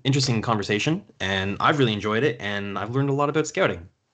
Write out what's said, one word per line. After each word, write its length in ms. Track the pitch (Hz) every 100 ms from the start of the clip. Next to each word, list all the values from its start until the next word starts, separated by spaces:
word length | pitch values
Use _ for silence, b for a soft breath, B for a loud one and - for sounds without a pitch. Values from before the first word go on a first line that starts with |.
| 135
interesting 360 | 135 127 113
conversation, 600 | 104 110 98 107 147 175 - -
and 380 | 95 95 98 101
I've 180 | 127 156
really 140 | 123
enjoyed 320 | 104 104 110
it, 140 | 147 -
and 400 | 104 101 101 98
I've 120 | 107
learned 180 | 127 139
a 40 |
lot 140 | 139 147
about 200 | 151 156
scouting. 380 | - 160 90 87 _ _